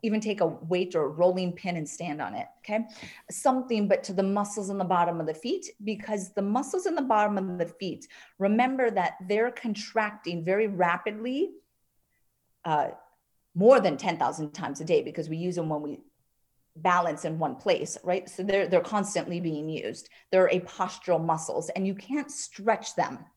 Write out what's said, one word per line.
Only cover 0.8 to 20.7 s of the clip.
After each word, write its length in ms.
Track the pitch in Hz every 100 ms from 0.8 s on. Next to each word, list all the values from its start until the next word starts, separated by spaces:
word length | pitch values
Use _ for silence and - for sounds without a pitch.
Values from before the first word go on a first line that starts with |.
| 180 170
or 100 | 143
a 20 |
rolling 460 | 151 180 180 180
pin 240 | 175 190 175
and 100 | 151
stand 340 | - 175 147
on 140 | 110 104
it, 100 | - -
okay? 260 | - 214 226 - - - -
Something, 560 | - 285 254 254 226 202
but 160 | 196
to 100 | -
the 80 | 185
muscles 480 | 196 202 202 214 190
in 80 | 196
the 60 |
bottom 380 | 180 180 170 170
of 40 | 160
the 80 |
feet, 320 | 156 240 370 - -
because 500 | 208 214 208 214 185
the 80 | -
muscles 440 | 202 226 277 370 381
in 80 |
the 80 | 330
bottom 360 | 262 214 208 202
of 200 | 190 180
the 80 | 170
feet, 400 | - 190 - - - - _
remember 540 | 196 214 254 262 247
that 220 | 196 170 - 185
they're 220 | 208 233
contracting 960 | 247 233 208 - 226 214 208 - 175
very 240 | 165 196 220
rapidly, 840 | 190 175 175 220 208 233 262 370 - _ _ _ _ _ _ _ _ _ _ 170
uh, 240 | 151 - - - _ _ _ _ 170
more 240 | 208 262
than 160 | 196 139
ten 220 | 170 160
thousand 340 | 131 143 151
times 300 | - 147 143
a 40 | 160
day, 160 | 160
because 280 | 131 - 156
we 80 | 160
use 180 | 175 175
them 140 | 160
when 120 | 151
we 200 | 151 - - _ _ _ _ _ _ -
balance 480 | 175 180 175 196
in 160 | 165 160
one 160 | 156 123
place, 420 | 208 170 - -
right? 260 | - 185 -
So 140 | -
they're, 240 | 190 196 190
they're 140 | 175
constantly 580 | 175 208 202 - - 175
being 300 | 170 156 156
used. 400 | 160 - - - - _
They're 180 | 185 185
a 100 | 185
postural 640 | 180